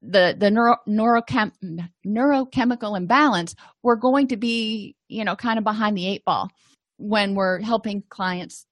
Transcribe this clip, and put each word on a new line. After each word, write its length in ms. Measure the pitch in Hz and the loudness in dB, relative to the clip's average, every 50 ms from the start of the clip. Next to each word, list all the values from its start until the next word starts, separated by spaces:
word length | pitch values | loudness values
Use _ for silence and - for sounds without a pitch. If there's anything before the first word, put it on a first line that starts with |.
the, 340 | - 123 180 196 180 175 - - | -12 2 4 4 4 4 2 2
the 120 | 208 202 | 2 2
neuro-, 260 | 208 226 233 233 240 - _ | 4 4 4 4 2 2 _
neurochem-, 1000 | - 208 214 220 233 233 233 233 - - 247 214 - _ _ - 180 160 165 175 175 _ _ _ | -2 0 2 2 4 2 2 0 0 0 0 0 -2 _ _ -14 -12 -10 -10 -10 -12 _ _ _
neurochemical 920 | 190 208 226 254 285 285 269 262 262 - 269 240 247 247 240 226 208 208 190 | -4 -2 0 2 2 2 2 -2 -2 -2 0 0 0 0 -2 -4 -6 -4 -4
imbalance, 560 | 180 175 233 269 302 285 220 175 170 165 - _ - - _ _ | -2 2 2 4 4 4 2 0 -2 -4 -10 _ -20 -20 _ _
we're 140 | - 240 233 | 0 0 0
going 320 | 220 240 254 262 277 285 262 | 2 2 2 2 2 2 0
to 80 | 254 | -2
be, 580 | 202 233 233 233 233 226 220 220 214 202 - - _ _ _ | -4 -2 -2 -2 -2 -2 -2 -4 -6 -8 -12 -18 _ _ _
you 160 | - 220 214 | -8 -6 -4
know, 100 | 196 180 | -4 -4
kind 220 | - - 240 226 | -4 -4 -2 -2
of 80 | 226 208 | 0 -2
behind 320 | 214 214 214 220 214 214 | -2 -2 0 0 0 0
the 100 | 185 175 | -2 -2
eight 180 | 190 202 - _ | -4 -6 -4 _
ball 240 | - 170 101 95 190 _ _ _ _ _ _ _ _ _ _ | -2 -2 -2 -2 -6 _ _ _ _ _ _ _ _ _ _
when 360 | - 208 214 208 202 196 196 | -6 -2 0 0 0 0 0
we're 260 | 196 190 185 185 175 | 0 0 0 0 -2
helping 420 | 208 220 240 220 220 220 202 202 - _ | -2 -2 -2 -2 -2 -4 -8 -8 -10 _
clients 560 | - - 190 185 180 180 180 175 - - - _ | -10 -6 -4 -4 -4 -6 -8 -12 -16 -20 -20 _